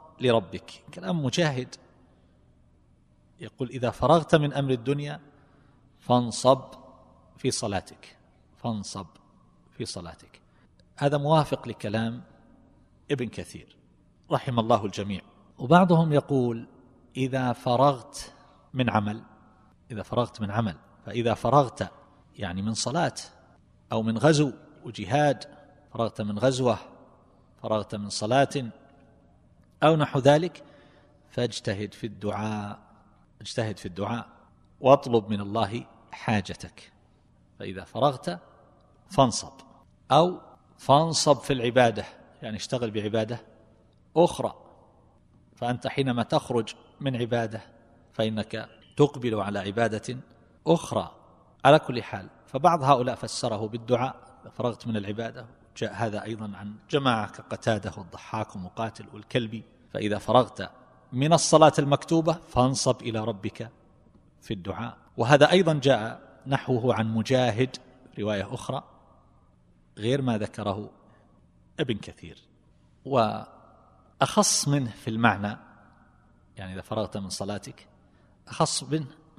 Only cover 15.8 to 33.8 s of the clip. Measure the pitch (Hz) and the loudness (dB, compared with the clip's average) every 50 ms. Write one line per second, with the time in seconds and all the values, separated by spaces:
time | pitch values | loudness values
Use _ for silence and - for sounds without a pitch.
15.8 | 196 175 175 160 165 160 147 139 - - 143 131 123 120 117 117 120 - - - | 8 6 6 4 4 4 2 2 2 2 0 2 2 2 0 -4 -8 -14 -20 -20
16.8 | - _ _ _ _ _ - 127 131 127 131 131 127 123 120 - - 131 120 120 | -20 _ _ _ _ _ -6 -4 -4 -2 -2 -2 -2 -2 -2 -2 0 0 4 6
17.8 | 135 143 139 120 - - - - - - - - - _ _ _ _ _ - 131 | 6 4 4 2 -6 -14 -16 -16 -16 -16 -18 -20 -20 _ _ _ _ _ -2 0
18.8 | 127 113 92 110 104 104 107 110 - - - - - - _ _ _ _ _ _ | 0 2 2 2 2 0 -6 -8 -10 -18 -20 -20 -20 -20 _ _ _ _ _ _
19.8 | _ - 117 107 - - - 123 120 - - - 110 98 98 113 117 104 76 - | _ -14 -12 -12 -8 -4 0 0 0 -2 -2 -8 -8 -4 -2 -2 -2 -2 -4 -8
20.8 | - _ _ _ - 110 104 120 117 117 107 - - 117 123 147 135 113 - - | -16 _ _ _ -14 -8 -6 -2 0 0 0 0 0 2 4 4 4 2 -2 -8
21.8 | 104 90 - - - _ _ _ _ _ _ - 104 87 87 95 98 110 113 - | -8 -8 -8 -18 -20 _ _ _ _ _ _ -10 -8 -8 -6 -4 -4 -4 -4 -4
22.8 | - 123 131 170 165 131 - - - - - - _ _ _ _ _ _ _ _ | -4 -4 -2 0 -2 -2 -2 -6 -16 -18 -20 -20 _ _ _ _ _ _ _ _
23.8 | _ - 117 113 110 113 110 113 120 151 160 143 151 135 110 - - - - - | _ -6 -4 -2 -2 -2 -2 4 4 4 6 6 4 0 0 -8 -16 -20 -20 -18
24.8 | - 123 107 - 104 90 123 147 151 147 131 - - - - - - - - _ | -16 -16 -12 -10 -6 0 2 2 4 2 2 0 -6 -20 -20 -20 -20 -20 -20 _
25.8 | _ _ - 117 117 104 - - 107 104 101 101 117 131 127 123 131 120 107 - | _ _ -6 -4 -4 -4 -4 -6 -6 -6 -4 0 0 0 2 2 2 0 0 0
26.8 | - - - - - - _ _ _ _ _ _ _ _ _ _ - 107 107 107 | -4 -16 -20 -20 -20 -20 _ _ _ _ _ _ _ _ _ _ -6 -4 -2 -2
27.8 | 98 - - 104 104 101 - - 107 107 123 139 139 - - 147 123 110 - - | -4 -6 -8 -10 -10 -8 -8 -6 -2 0 2 2 2 2 0 -6 -8 -8 -12 -16
28.8 | - - _ _ - _ _ _ _ _ _ _ _ _ _ _ - _ _ - | -20 -20 _ _ -20 _ _ _ _ _ _ _ _ _ _ _ -20 _ _ 2
29.8 | - 151 160 151 147 - - 143 120 139 147 156 175 175 - - - - - - | 4 4 4 4 2 0 0 4 6 6 6 6 4 -2 -8 -12 -20 -20 -20 -20
30.8 | - - _ - _ _ _ _ _ _ - 123 123 117 - - - 120 101 98 | -20 -20 _ -20 _ _ _ _ _ _ -6 -4 -4 -4 -4 -6 -6 -6 -4 -4
31.8 | 104 95 - - - 113 101 95 104 104 101 104 107 107 107 107 104 101 107 - | -6 -10 -10 -10 -12 -12 -12 -8 -6 -6 -4 -4 -4 -6 -6 -6 -8 -10 -12 -16
32.8 | - _ - _ _ _ _ _ _ _ _ - 104 - - - 113 110 98 - | -18 _ -20 _ _ _ _ _ _ _ _ -20 -16 -10 -6 -4 -4 -4 -6 -8